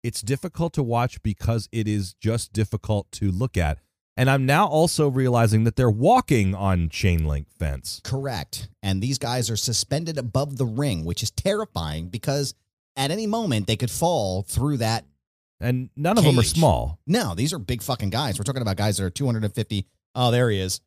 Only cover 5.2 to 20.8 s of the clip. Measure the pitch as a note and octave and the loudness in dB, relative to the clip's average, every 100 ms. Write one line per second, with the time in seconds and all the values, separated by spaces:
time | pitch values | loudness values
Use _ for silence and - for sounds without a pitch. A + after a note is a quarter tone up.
5.2 | C3 A#2+ A2+ A2 A2+ A#2+ B2 G#2 D3+ B3 | 2 4 6 4 4 4 2 4 4 4
6.2 | - B2+ F#2+ F#2+ G2 F2+ E2 - F#2+ E2+ | 4 2 4 2 2 2 0 0 2 2
7.2 | D#2 D2 D2 _ D#2 C2+ - - - C3+ | 0 -2 -6 _ -4 -4 -10 -12 -6 -4
8.2 | C#3 G#2 C#2+ - - _ G2 F#2+ A#2+ C3+ | -4 -6 -6 -10 -12 _ -2 -2 0 -2
9.2 | A#2 B2+ A2 G#2+ - A2+ - C#3+ E3 D3+ | -2 -2 -2 -2 -2 -2 -2 -4 -4 -6
10.2 | B2 C3 D3 B2+ B2 A2 C#3+ F2 D#2+ F2+ | -2 -2 -2 -2 -4 -2 -2 -2 -4 -4
11.2 | A2 - F#3+ G#3 A3 - E2 D#2+ F2 A2 | -6 -4 -2 -2 -4 -6 -6 -6 -8 -8
12.2 | - C#3 C#3 - _ _ _ - C#3 F#3+ | -4 -2 -4 -8 _ _ _ -4 -2 -2
13.2 | G#3+ A3+ G#3+ A2 F#2+ A2+ B2 - E3 D#3+ | -2 -2 0 0 0 -2 -2 -2 0 0
14.2 | G2 F#2 G2+ - C#3 C#3 A2 A2+ - _ | 0 -2 -4 -2 -2 0 -2 -2 -6 _
15.2 | _ _ _ _ A#2+ B2+ B2+ - E3+ A3 | _ _ _ _ -4 -2 -6 -4 2 6
16.2 | D3+ B2+ A2 E3 D#3 C2 A#1+ - - A3 | 6 6 4 4 4 4 -2 -8 0 0
17.2 | F#3+ E2+ C#3+ D#3+ F#2+ A#2+ - B2 G2+ A2+ | 0 -2 -2 -4 -6 -6 -4 -4 -2 -2
18.2 | C#3+ F#2+ G#2 C3 A2+ F#2+ G#2+ G2+ F#2+ - | -2 -2 -4 -2 -2 0 0 0 -4 -2
19.2 | C#3 A2+ G#2+ - G#2+ G#2 - _ _ B2+ | -2 0 -2 -4 -4 -4 -6 _ _ 0
20.2 | B2 B2 B2 G2 F#2+ - | 2 4 2 2 -2 -6